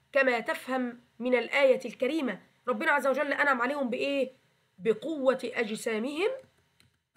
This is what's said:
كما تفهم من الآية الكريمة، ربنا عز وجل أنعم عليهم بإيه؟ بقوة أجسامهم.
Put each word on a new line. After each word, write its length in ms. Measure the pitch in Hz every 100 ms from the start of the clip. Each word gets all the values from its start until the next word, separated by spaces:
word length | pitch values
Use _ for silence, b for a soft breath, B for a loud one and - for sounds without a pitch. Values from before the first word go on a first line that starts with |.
| _
كما 280 | 277 262 233
تفهم 600 | 226 311 - 262 247 233 _ -
من 160 | 247
الآية 460 | 247 226 277 277 254
الكريمة، 580 | 233 - 254 311 254 185 - _ -
ربنا 220 | 220 320
عز 160 | 285 269
وجل 260 | 262 285
أنعم 300 | 269 285 254
عليهم 280 | 247 294 254
بإيه؟ 420 | 214 185 180 175 - _ _ _ _
بقوة 600 | 185 214 277 311 262 254
أجسامهم. 880 | 240 - 220 214 240 220 254 302 427 523 - _ _ _ _ _ _